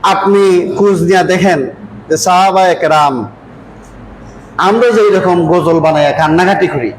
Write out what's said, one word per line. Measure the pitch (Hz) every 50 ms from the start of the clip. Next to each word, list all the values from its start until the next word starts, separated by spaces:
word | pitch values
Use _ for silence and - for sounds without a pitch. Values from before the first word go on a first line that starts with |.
| - 190 196
আপনি | 196 190 196 202 202 196 190 185 175 175 185 190
খোঁজ | - 196 202 196 170 170 170
নিয়ে | 196 185 175 156 185
দেখেন | 180 170 196 175 151 131 127 - - - - - - - -
যে | 156 156 -
সাহাবায়ে | 190 180 180 190 196 185 190 190 180 170 -
কেরাম, | 170 156 156 151 147 143 135 123 107 101 - - - - - - - - - - - - - - - - - - - - - - - - - -
আমরা | 165 190 208 233 240 240 220
যে | 214 208 208
এরকম | 190 190 190 185 175 175 165 156
গজল | 175 180 151 165 165 165
বানায় | 156 156 156 151 147 143 139 -
কান্নাকাটি | 160 156 156 170 180 185 196 196 190 160
করি | 147 143 120 107 87